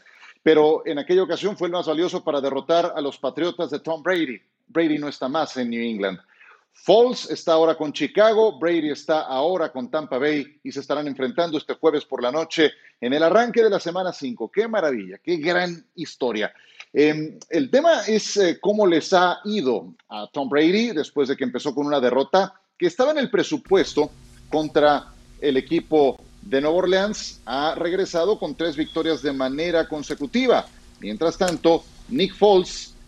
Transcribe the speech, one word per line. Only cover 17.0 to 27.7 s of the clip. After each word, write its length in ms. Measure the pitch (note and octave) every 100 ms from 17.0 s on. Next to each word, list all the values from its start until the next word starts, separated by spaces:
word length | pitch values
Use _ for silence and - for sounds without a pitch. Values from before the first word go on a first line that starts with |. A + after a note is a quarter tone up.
| D3+ D#3 D#3 - -
el 180 | E3 C3
tema 340 | B3+ E4 C#4+ G#3
es, 300 | G#3+ - G3+
eh, 220 | F3+ -
cómo 260 | F#3+ G#3+ G3
les 260 | E3 -
ha 280 | F3+ F3+ -
ido 480 | G#3+ G#3+ C3 G#2 F#2 - -
a 200 | G#2+ G#2
Tom 160 | D3 C3+
Brady 440 | C#3+ E3 G3+ A#3+
después 360 | D#3+ C3 D3 C3
de 80 | C3+
que 60 |
empezó 320 | C3 B2 D3
con 100 | B2+
una 140 | D3 C#3+
derrota 560 | B2 B2 C3+ F#3+ F#3+ _ _ -
que 80 | F3
estaba 240 | - C4+
en 80 | D#4
el 100 | A#3
presupuesto 840 | F#3+ - D#3 - F#3+ C3+ - D3 - - - -
contra 600 | D#3 D3+ D#3 D3 C#3 - - - -
el 160 | D3+ C3
equipo 600 | C3 E3 - D#3 C#3 - - -
de 180 | G2+ C3+
Nueva 160 | D3 F3
Orleans. 640 | F3+ F#3+ G#3 G#3 - -
Ha 300 | - C3 D3+